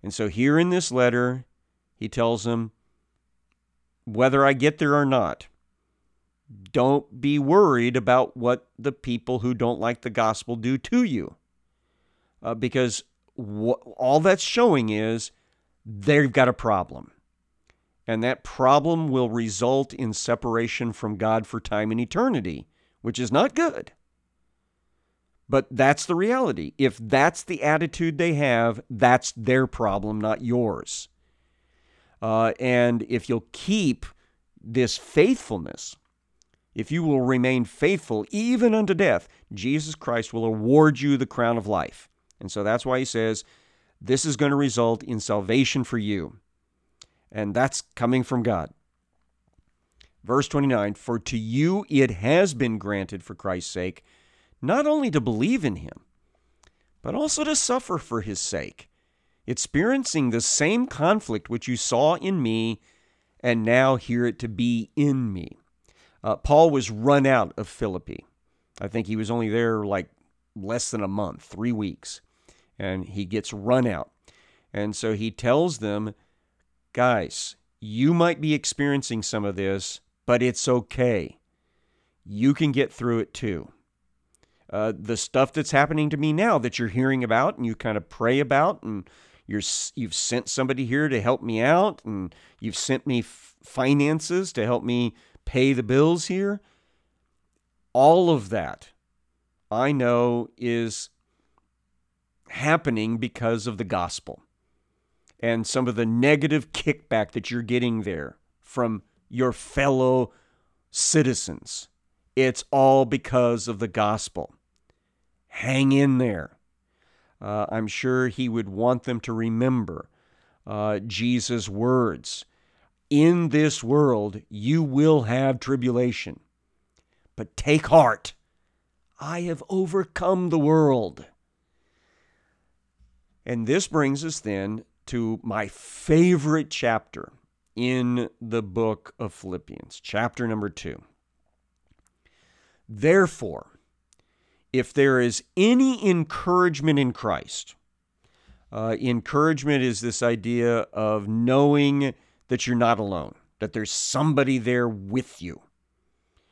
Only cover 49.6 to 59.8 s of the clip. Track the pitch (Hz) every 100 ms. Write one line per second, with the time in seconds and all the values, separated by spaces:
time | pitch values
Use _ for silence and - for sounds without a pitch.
49.6 | _ _ _ _ - _ - 127 139 147
50.6 | 139 123 101 104 - 117 - 117 110 120
51.6 | 156 190 202 147 131 92 110 160 196 127
52.6 | 127 110 98 101 95 98 - 92 101 90
53.6 | 87 - 90 - _ _ _ _ _ _
54.6 | 127 226 294 311 269 151 123 107 147 247
55.6 | 151 87 73 - _ _ _ _ _ _
56.6 | _ _ _ _ - 247 302 294 302 -
57.6 | - 247 - 175 - 117 104 95 - 85
58.6 | 57 - - _ _ _ _ _ - 127
59.6 | - 139